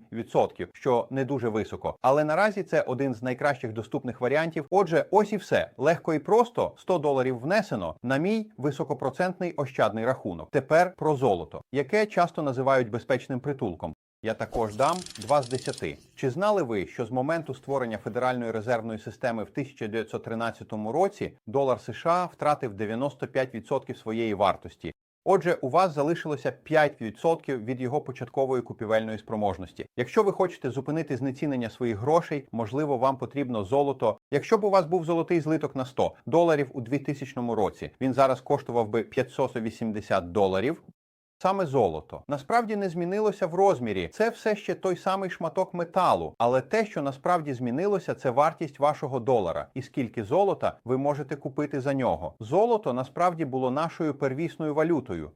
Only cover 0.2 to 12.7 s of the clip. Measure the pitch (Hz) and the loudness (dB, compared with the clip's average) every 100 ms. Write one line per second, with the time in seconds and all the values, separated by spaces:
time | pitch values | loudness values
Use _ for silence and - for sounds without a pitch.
0.2 | 117 147 104 - 90 - 135 120 117 135 | -2 2 2 -2 -10 -4 2 2 0 -2
1.2 | 127 139 117 107 95 90 80 - 123 143 | -2 -2 -2 -2 -2 -4 -6 0 2 4
2.2 | 151 160 214 202 165 160 - 123 139 110 | 4 2 2 0 -2 0 0 0 -2 -2
3.2 | 123 123 139 131 113 110 110 143 123 - | -4 -2 0 0 -4 -8 -6 -6 -6 -4
4.2 | 123 143 165 160 143 185 180 156 - 196 | 0 0 0 -4 0 2 2 2 2 2
5.2 | 214 214 - 110 80 - 139 165 - 151 | 2 -2 0 0 0 0 0 2 0 -4
6.2 | 151 214 240 - 98 - - 180 147 135 | 2 4 4 0 -2 -2 -2 0 2 2
7.2 | 127 123 135 214 - 123 85 - 123 135 | 0 -2 -2 -2 0 -4 -6 -6 -2 0
8.2 | 175 220 214 - 139 139 160 139 135 - | 0 -2 -4 -6 -4 -4 -4 -4 -4 -2
9.2 | 185 185 180 - 135 - 110 110 117 127 | -2 -2 -6 -4 -4 2 2 2 0 -2
10.2 | 110 82 76 143 135 156 180 - 151 143 | -4 -8 -4 -2 2 4 4 0 0 2
11.2 | 127 92 80 76 - 131 139 208 214 196 | 2 2 -2 -12 -6 -4 0 0 2 2
12.2 | 175 - 147 127 131 | 0 0 -4 0 4